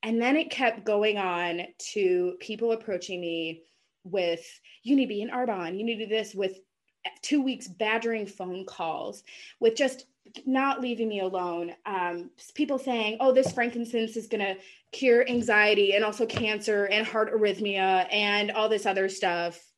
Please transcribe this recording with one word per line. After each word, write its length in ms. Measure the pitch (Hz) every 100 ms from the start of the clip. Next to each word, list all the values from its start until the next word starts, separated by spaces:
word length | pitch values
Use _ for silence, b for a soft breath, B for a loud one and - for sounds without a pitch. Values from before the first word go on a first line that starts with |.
And 180 | 220 226
then 160 | 240 294
it 140 | 320
kept 340 | - 254 226
going 320 | 202 208 214 208
on 520 | 185 175 175 170 175 _ -
to 440 | 214 185 180 180 180
people 320 | - 214 233
approaching 480 | 226 226 180 175 180
me 420 | 170 165 165 160 b b b _
with, 400 | 185 190 175 170 - - B B
"You 140 | 226 277
need 80 |
to 40 | 254
be 140 | 202
in 80 | 214
Arbonne. 480 | 254 254 196 165 190
You 60 |
need 140 | 226 220
to 80 | 214
do 40 |
this," 240 | 220 214
with 240 | 196 190 190 _ _ _ _ - -
two 180 | - 294
weeks 280 | 262 233 -
badgering 580 | 175 214 226 233 220 202
phone 400 | - 185 185 185
calls, 560 | - 165 151 - - - B B B
with 160 | 226 226
just 300 | 269 262 - _ _ -
not 360 | - 262 269 269
leaving 260 | 254 226 220
me 120 | 208
alone. 540 | 185 185 180 170 170 175 -
Um, 440 | 190 175 175 170 _
s-, 120 | -
people 280 | - 294 269
saying, 380 | 262 240 214 220
"Oh, 120 | 262
this 200 | 254 262
frankincense 640 | - 240 240 233 233 220 226
is 100 | 214
gonna 300 | 220 196 190 B B _
cure 340 | - 262 240 254
anxiety 680 | 240 233 208 208 208 196
and 100 | 196
also 220 | 214 208 226
cancer 600 | - 220 214 214 208 202
and 200 | 208 220
heart 260 | 220 214
arrhythmia 720 | 220 208 196 208 196 190 190 180
and 380 | 208 208 208 208
all 180 | - 214
this 160 | 214 208
other 220 | 190 190
stuff." 640 | 190 190 175 170 165 _